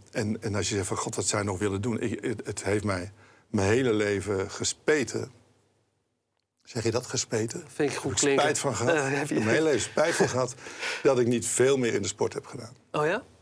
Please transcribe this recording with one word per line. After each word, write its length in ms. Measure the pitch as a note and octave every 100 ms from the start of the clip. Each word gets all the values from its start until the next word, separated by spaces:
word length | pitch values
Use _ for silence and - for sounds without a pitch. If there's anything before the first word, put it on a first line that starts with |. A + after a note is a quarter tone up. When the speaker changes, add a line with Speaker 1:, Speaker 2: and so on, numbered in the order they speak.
| -
Speaker 1:
en, 320 | - G#2+ G#2+
en 120 | A2
als 140 | G#2 G2
je 60 |
zegt 120 | G#2 F#2
van, 100 | G#2+
"God, 180 | -
wat 120 | A#2 G2+
zou 160 | G#2+
je 60 | G#2
nog 100 | F#2
willen 220 | G#2 G2
doen?" 200 | A#2+ A2
Ik, 240 | A2+ A2
het, 220 | C3+ A2 -
het 180 | G2+
heeft 200 | - G#2
mij 280 | G2+ F#2 F#2 - - - _
mijn 200 | G#2+ G2
hele 240 | A#2 C3
leven 580 | G#2+ G#2 G2+ F#2 G2 G2
gespeten. 840 | - A2+ - - D#3 - A2+ A#2 - _ _ _ _ _ _ _ _ _ _ _ _
Zeg 200 | - A#2
je 80 | A2+
dat, 160 | A2 B2
gespeten? 580 | B2 - A#2 A2+ - -
Speaker 2:
Vind 240 | - D3
ik 60 | -
goed 60 |
Speaker 1:
Heb 100 | -
ik 60 | G2
Speaker 2:
klinken. 240 | D3 C#3
Speaker 1:
spijt 160 | D3 C#3
van 160 | C#3+ G#2+
gehad. 180 | A#2+
Speaker 2:
Eh, 240 | D#3+ C3+ C#3
heb 100 | C#3+
je 60 |
Speaker 1:
Mijn 140 | D3+ A2
hele 140 | C3
leven 160 | D#3+ B2+
spijt 340 | - - D#3
van 140 | E3 E3+
gehad 260 | A#2 B2+ - - -
Speaker 2:
<laughs> 220 | - -
Speaker 1:
dat 160 | C#3+ B2+
ik 80 | A#2+
niet 200 | B2 G2
veel 300 | - B2+ C#3
meer 180 | A#2+
in 80 | G#2+
de 60 | G2
sport 240 | - A2
heb 140 | - -
gedaan. 280 | C3 - - _
Speaker 2:
Oh 140 | D#3 D3+
ja? 160 | G#3 - -